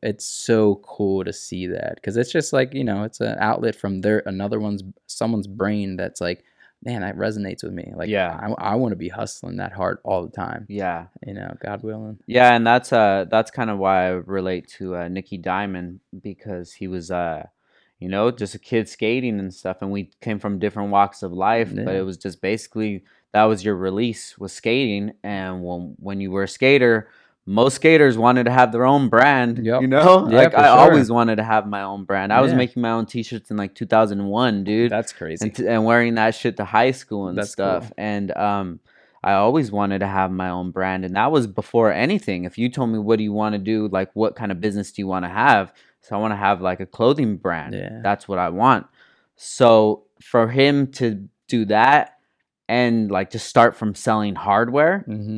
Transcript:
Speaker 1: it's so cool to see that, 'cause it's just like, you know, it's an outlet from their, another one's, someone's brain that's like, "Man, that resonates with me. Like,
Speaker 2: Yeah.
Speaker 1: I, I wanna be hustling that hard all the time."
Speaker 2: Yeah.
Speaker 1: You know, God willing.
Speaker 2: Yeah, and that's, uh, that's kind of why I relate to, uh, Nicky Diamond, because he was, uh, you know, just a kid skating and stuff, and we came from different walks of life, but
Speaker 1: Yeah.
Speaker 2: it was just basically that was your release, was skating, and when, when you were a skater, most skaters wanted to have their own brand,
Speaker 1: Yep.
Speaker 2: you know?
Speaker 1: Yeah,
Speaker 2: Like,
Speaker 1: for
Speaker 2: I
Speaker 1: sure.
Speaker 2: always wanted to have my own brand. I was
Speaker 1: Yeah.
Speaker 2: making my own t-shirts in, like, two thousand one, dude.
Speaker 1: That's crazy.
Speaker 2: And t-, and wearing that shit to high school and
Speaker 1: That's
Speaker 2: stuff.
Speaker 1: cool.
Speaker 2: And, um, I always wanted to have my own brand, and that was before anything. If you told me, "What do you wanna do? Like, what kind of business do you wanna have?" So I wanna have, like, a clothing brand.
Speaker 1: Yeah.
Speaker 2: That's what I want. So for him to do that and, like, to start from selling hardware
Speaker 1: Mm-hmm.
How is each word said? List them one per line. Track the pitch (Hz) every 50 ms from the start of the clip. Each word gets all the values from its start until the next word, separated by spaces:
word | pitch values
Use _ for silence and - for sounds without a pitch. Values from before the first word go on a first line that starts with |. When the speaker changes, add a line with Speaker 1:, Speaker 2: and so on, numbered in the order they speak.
Speaker 1:
it's | - 110 104 - -
so | - - - - - 117 110 107 104 101
cool | 98 - - - - 104 98 95 95 92
to | 92 92
see | - - - 95 92 92
that, | 90 90 - - - - -
'cause | - - 107
it's | 117 123 -
just | - 170 151 - -
like, | 135 131 127
you | 135 135 135
know, | 113 101 98 104
it's | 110 - -
an | 113 110 110 -
outlet | 98 107 113 - 117 113 107
from | - - 101 98 95
their, | 92 104 107 107 -
another | 101 95 95 101 101 113 110
one's, | 107 107 104 98 95 95 - _ _ -
someone's | - - 117 113 117 107 95
brain | 101 98 110 98 101 107 104 101 98 95
that's | 90 92 92 - -
like, | - 87 90 - _ _ _ _ _ _ _ _ -
"Man, | 117 120 110
that | 92 98 -
resonates | - 101 110 107 107 101 95 92 -
with | - -
me. | 95 85 - - -
Like, | - 85 104
Speaker 2:
Yeah. | 104 98 92 85 82 78 - 104 110 -
Speaker 1:
I, | - 104
I | 104
wanna | 117 131 117 98
be | 87 85 87
hustling | 95 104 110 104 - - - 90 90 92
that | 95 92
hard | 92 95 92 92 95 - -
all | - 98 90 87
the | -
time." | - - 92 - - - 107 101
Speaker 2:
Yeah. | 101 101 95 90 85 85 85 92 - - -
Speaker 1:
You | -
know, | 98 98 98 90 - - -
God | 101 101 101 -
willing. | 110 107 107 110 107 107 - _
Speaker 2:
Yeah, | - 113 123 123 123 120
and | 117 113
that's, | 113 120 123 120 -
uh, | 135 117 107 101 98 98 92 85
that's | 110 110 113 -
kind | - - 120 110
of | 104 98
why | 95 95 95 92 92 92
I |
relate | 92 90 85 92 98 95 92 92 92 87 - - - -
to, | 98 92 90
uh, | 87 87 85
Nicky | 92 95 92 - 104 90
Diamond, | 82 92 90 95 104 101 92 90 87 90 90 92 _ _ - 95
because | - 104 95 - - 107 95 87 87 - -
he | - 104 92
was, | 92 90 82 85
uh, | 92 87 87 85 80 76 80 - _ _ _ _ _ _ _ _ _ -
you | 87 92
know, | 95 101 107 123
just | 123 123 104 95 -
a | 107
kid | _ - 127 113 107 -
skating | - - 113 110 120 131 127 123 110 101
and | 98 95 90
stuff, | - - 92 92 -
and | 98 98
we | 101 101 95 - _ _
came | - 117 107 101
from | - 104 101 92
different | 101 104 - 104 101 101
walks | 101 98 101 98 - -
of | - 92
life, | 87 90 95 104 113 117 113 98
but | - 98 110
Speaker 1:
Yeah. | - 95 95
Speaker 2:
it | 95
was | 95 92
just | - - 101 85 -
basically | - 95 107 113 - - - 110 110 107 101 92 - _ _ _ _ _
that | - 104 110
was | 110 107 98 92
your | 107 101
release, | 90 95 95 95 101 120 120 110 - - - - -
was | 101 95
skating, | - - - 117 117 131 139 113 101 101 101 107 - _
and | - 101 104 95 95 92 92 90
when, | 90 87 90 87 87 78 - -
when | - 98 98 98
you | 98 95
were | 92 98
a | 98 95
skater, | - - 131 131 139 139 127 120 117 110 107 _ _ _ _ _ _ _ _
most | 95 98 107 120 139 135
skaters | - - 160 160 160 147 135 117 113
wanted | 113 120 123 127 120
to | 120
have | 123 127 127 113
their | 110 117 123
own | 131 139 143 135 113
brand, | 117 113 131 143 143 131 123 120 117 110 113
Speaker 1:
Yep. | 113 120 131
Speaker 2:
you | 131 131
know? | 131 143 156 180 185 190 196 -
Speaker 1:
Yeah, | 113
Speaker 2:
Like, | 123 - 165
Speaker 1:
for | - 139
Speaker 2:
I | 147
Speaker 1:
sure. | 139 117 127
Speaker 2:
always | 139 175 170 147 127 107
wanted | 117 120 117 113 110
to | 107 107
have | 113 110 107 101 104
my | 104 101
own | 98 98 98 98 95
brand. | 87 98 98 95 98
I | 107 123
was | 135 131
Speaker 1:
Yeah. | 127 127
Speaker 2:
making | 123 123 - 123
my | 120 113
own | 113 113 113
t-shirts | - - 123 113 - 120 110 - -
in, | 110
like, | 107 101 98 -
two | - 120
thousand | 95 - 110 110 104 101 101 101
one, | 98 101 110 127 123 107 101 95
dude. | 98 107 113 117 120
Speaker 1:
That's | 104 107 113 -
crazy. | - - - 80 82 90 107
Speaker 2:
And | 107 101
t-, | - 90 101
and | 117 113 110
wearing | 113 117 120 120 117 117
that | 113 110 110 110
shit | - - 120 104 -
to | 104
high | - - 110 117 131
school | 127 131 - - 107 101 98 92
and | 90 104
Speaker 1:
That's | 104 101
Speaker 2:
stuff. | - - 98 98 92 87 113
Speaker 1:
cool. | 110 - -
Speaker 2:
And, | 101 107 104 101 101 95 -
um, | - 101 104 101 101 98 92 85 85 _ _ _ _ _ _ _ _ -
I | 95 101
always | 95 101 113 135 160 139 104
wanted | 101 101 101 98 98 98
to | 98 98
have | 98 98 95 92
my | 92 92 92 92
own | 87 90 90 92
brand, | - 95 92 95 92 92 92
and | 92 92
that | 98 110 139
was | 160 147 120 104
before | 95 - - - - 117 113 107
anything. | 82 82 120 160 202 202 - - 95 87 90
If | 90 - -
you | 117 123
told | 123 - 127 117
me, | 113 110
"What | 104 107 113 110
do | 107
you | 104
wanna | 101 107 107 107 107 104
do? | 95 104 110 110 107 104
Like, | 92 95 95 - -
what | 107 110 107 -
kind | - 113 104
of | 95 85
business | 95 107 98 104 98 -
do | - -
you | 101 95
wanna | 92 92 90 87
have?" | 92 104 123 143 123 101 95 90 _ _ _ _ _ _
So | _ - 107
I | 101
wanna | 107 110 104
have, | 101 101 98 101 87
like, | 92 92 92 90
a | 95
clothing | - - - 113 123 147 151 139 110 101
brand. | 87 - 95 85 80 73 - 104
Speaker 1:
Yeah. | 98 95 95 110 113
Speaker 2:
That's | 117 98 101 - - -
what | 98 90
I | 90 85
want. | 85 92 113 131 131 - - _ _ _ _ _ _ _ _ _ _
So | _ - - - - 127 117 113 110 110 107 104 - _ _ _ _
for | _ - - 120 113 113
him | 123 135 135 143 143 143 139 131
to | 135 - 131 117 107 95 101 - _ _ _ -
do | - 117 110
that | 98 107 107 113 131 143 151 - - _ _ _ _ _ _ _ _ _ _ _ -
and, | 113 123 123 120 117 113 110 101
like, | 101 92 95 -
to | - 113
start | - - - - 117 120 -
from | - 113 107 98
selling | - - 127 110 107 107 104 98
hardware | - - 101 101 104 117 120 123 143 151 165 190 202 - -
Speaker 1:
Mm-hmm. | 107 107 104 107 107